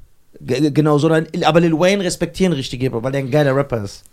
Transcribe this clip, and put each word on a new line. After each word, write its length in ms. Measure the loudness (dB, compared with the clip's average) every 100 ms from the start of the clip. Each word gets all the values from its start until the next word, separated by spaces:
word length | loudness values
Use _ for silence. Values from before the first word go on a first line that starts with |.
| -20 _ _ -14
G-, 300 | -6 0 0
genau, 260 | 2 2 2
sondern, 300 | 2 0 0 -2
aber 160 | 2 4
Lil 120 | 4 2
Wayne 260 | 2 2
respektieren 500 | -2 -4 -6 -2 -2
richtige 320 | -2 -4 -4 -4
Hip-Hop, 180 | -4
weil 80 | -4
der 80 | -4
ein 100 | -2
geiler 240 | 2 2 2
Rapper 280 | 0 -4
ist. 200 | -6 -12 -20